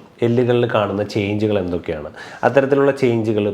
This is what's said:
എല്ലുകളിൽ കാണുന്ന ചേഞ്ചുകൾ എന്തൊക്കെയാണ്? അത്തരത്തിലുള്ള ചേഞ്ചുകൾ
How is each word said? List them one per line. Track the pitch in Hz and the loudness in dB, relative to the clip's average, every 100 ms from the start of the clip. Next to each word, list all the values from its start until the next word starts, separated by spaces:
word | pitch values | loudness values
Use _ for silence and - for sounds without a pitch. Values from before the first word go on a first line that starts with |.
| - - | -12 -2
എല്ലുകളിൽ | 117 120 123 120 120 | 0 2 2 2 2
കാണുന്ന | 113 101 101 | 0 0 -2
ചേഞ്ചുകൾ | 104 110 101 104 107 101 | -2 -2 -2 0 0 0
എന്തൊക്കെയാണ്? | 90 87 82 78 76 - - - | -2 -6 -6 -8 -8 -14 -16 -2
അത്തരത്തിലുള്ള | 120 131 135 139 139 | 2 2 2 2 2
ചേഞ്ചുകൾ | 135 127 113 110 107 101 | 2 2 2 0 0 0